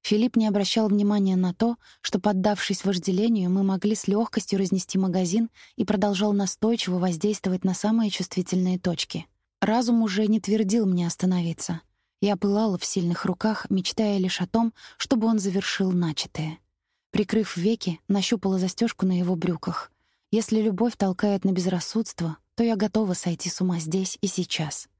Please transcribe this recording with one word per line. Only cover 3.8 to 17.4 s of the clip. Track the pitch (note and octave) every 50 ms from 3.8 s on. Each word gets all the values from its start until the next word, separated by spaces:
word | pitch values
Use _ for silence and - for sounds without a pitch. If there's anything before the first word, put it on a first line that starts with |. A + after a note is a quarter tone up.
| - G#3 A3
с | - - -
легкостью | G3 G#3 A#3 - - A3 - - - G3
разнести | G3 F3+ - F#3+ - - -
магазин, | F#3+ F#3 F#3 E3+ F#3+ F#3 E3+ F3 A3+ A3+ A3+ _ - - - _
и | - G#3+
продолжал | F#3 G#3+ G3+ G3 G#3 G3+ F3+ G#3 G#3+ G#3
настойчиво | G3+ G3 F#3 - - - A3 A#3 A3+ - - F3+ F3+
воздействовать | F3 F#3 F3 D#3+ D#3+ G#3 G#3+ - - F#3+ F#3 F#3 -
на | F#3 F#3
самые | - - G#3 A3 A3+ A3+ G#3
чувствительные | - - F3+ - - - F3+ - - F#3 F3+ F#3 F#3 F3+
точки. | - F#3 E3+ D3+ - - - D#3+ E3 _ _ _ _ _ _ _
Разум | - G#3 G#3+ A#3+ B3+ A3+ A#3+ A#3 A3+
уже | G#3+ F#3 G3 G#3+
не | G#3 A3 A3
твердил | - F#3+ G3+ A3 A3 F#3 G3+ A#3 A3
мне | F#3+ F#3 F3 F3
остановиться. | E3+ - - - F#3 F#3 F3+ E3+ E3+ E3 - - - F3 E3 _ _ _ _ _ _ _ _ -
Я | G3+ G3+
пылала | F#3 - G3+ G3+ G#3 A3 A3 F#3+ F3
в | -
сильных | - - G3 F3 E3+ F3 - -
руках, | G3 F3+ - - G#3+ G#3+ G#3+ - -
мечтая | G3+ F#3+ F3+ - - - A3 G#3 G3+
лишь | G3 F#3 F#3 - -
о | F#3
том, | F3+ - A3+ A#3 A3+ - - - - -
чтобы | _ - - C#4 A#3 G#3+
он | A3+ A3+ G#3+
завершил | F#3 G3 F3+ G3 F#3+ - - - G3 F#3 F#3
начатое. | F3+ F3 E3 D3+ - - - _ - D#3 D#3 D#3 - _ _ _ _ _ _ _ _ _ _
Прикрыв | - G#3+ G#3+ - - A3